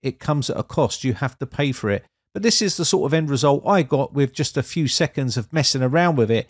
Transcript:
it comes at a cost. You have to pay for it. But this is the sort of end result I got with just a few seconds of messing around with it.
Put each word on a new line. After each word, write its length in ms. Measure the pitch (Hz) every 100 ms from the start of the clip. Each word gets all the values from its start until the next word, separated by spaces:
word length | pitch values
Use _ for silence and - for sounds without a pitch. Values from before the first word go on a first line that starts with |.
it 160 | 139 127
comes 300 | - 147 131
at 100 | -
a 40 |
cost. 420 | - - 127 -
You 80 | 135
have 260 | 113 131 -
to 80 | 131
pay 260 | - 147
for 180 | 127 110
it. 160 | 101 - _ _
But 100 | -
this 200 | 214 220
is 140 | 208 -
the 80 | 165
sort 180 | 190
of 100 | 139
end 140 | 160 156
result 340 | 139 147 143 -
I 160 | 196
got 320 | 143 139 135
with 180 | 143 135
just 240 | - 156 -
a 60 |
few 260 | 127 - 147
seconds 480 | - 156 - 131 120
of 160 | 107
messing 300 | 165 - 135
around 340 | 127 147 175 147
with 140 | 110
it. 180 | 113 -